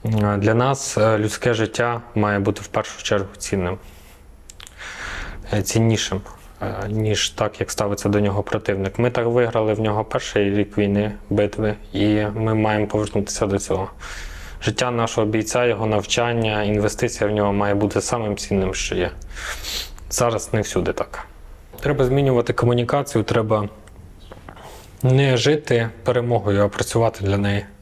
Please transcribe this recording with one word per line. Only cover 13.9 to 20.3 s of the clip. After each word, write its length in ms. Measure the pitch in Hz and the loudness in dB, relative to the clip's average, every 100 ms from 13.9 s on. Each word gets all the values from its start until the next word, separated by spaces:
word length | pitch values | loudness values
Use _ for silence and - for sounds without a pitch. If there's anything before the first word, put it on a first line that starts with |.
| - - - - - - - | -10 -14 -12 -12 -14 -14 -4
Життя 280 | - - 123 | -4 0 0
нашого 360 | 117 113 - 107 | 0 0 0 2
бійця, 380 | 110 107 123 | 0 0 2
його 220 | 123 107 110 | 2 2 2
навчання, 760 | 104 101 - 120 117 110 107 | 0 0 0 2 2 0 0
інвестиція 680 | 104 107 104 - 123 - 104 | 0 2 0 0 -4 0 0
в 20 | |
нього 200 | 107 101 | 2 2
має 220 | 101 104 | 2 2
бути 260 | 101 104 107 | 2 2 0
самим 360 | - 120 107 98 | -2 -2 -2 -4
цінним, 380 | - 101 95 | 0 0 0
що 200 | 92 - | -2 -4
є. 160 | 92 87 - - - - - - - - - - | -2 -2 -6 -14 -12 -10 -8 -8 -8 -10 -14 -8
Зараз 420 | - 120 | 0 0